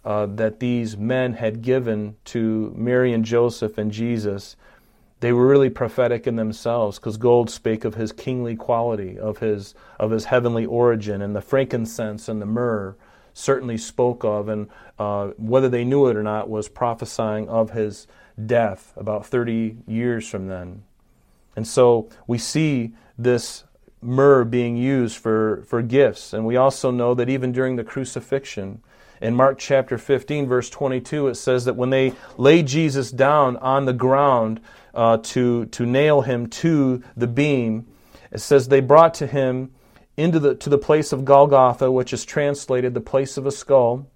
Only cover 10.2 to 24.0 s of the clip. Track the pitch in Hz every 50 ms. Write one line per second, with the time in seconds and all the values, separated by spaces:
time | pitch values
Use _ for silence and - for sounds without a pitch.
10.2 | 110 - 127 123 120 120 117 117 113 - 117 120 120 123 117 110 104 104 101 98
11.2 | 101 101 104 101 - - - 135 135 131 - 120 113 113 - - 117 107 104 110
12.2 | - - 113 107 101 104 110 120 123 120 113 104 98 95 98 _ _ _ _ _
13.2 | _ _ _ - - - 135 127 131 120 113 110 - - - - 123 123 120 120
14.2 | - 110 104 104 101 107 107 107 104 - - - - - _ - 104 104 101 101
15.2 | 101 98 - - 110 110 120 131 131 127 123 120 120 123 135 143 139 127 113 107
16.2 | 107 107 107 107 101 - 110 107 104 - _ - 123 120 117 117 120 - - -
17.2 | 117 107 107 107 107 - 113 113 113 107 - 117 107 104 98 - - _ _ _
18.2 | - _ _ - 110 110 120 117 113 104 95 - _ _ _ - 101 107 104 104
19.2 | 98 - - 127 117 117 113 113 113 110 113 117 - - 110 113 120 123 120 113
20.2 | 110 - - 98 95 95 95 92 90 87 90 101 104 _ _ _ _ _ _ _
21.2 | _ _ _ _ _ _ _ 110 113 113 - 135 123 120 120 113 113 - - -
22.2 | _ - 120 113 - - - 151 160 151 143 123 117 117 117 _ _ _ _ -
23.2 | 117 123 123 120 - - - - _ _ _ _ _ _ _ _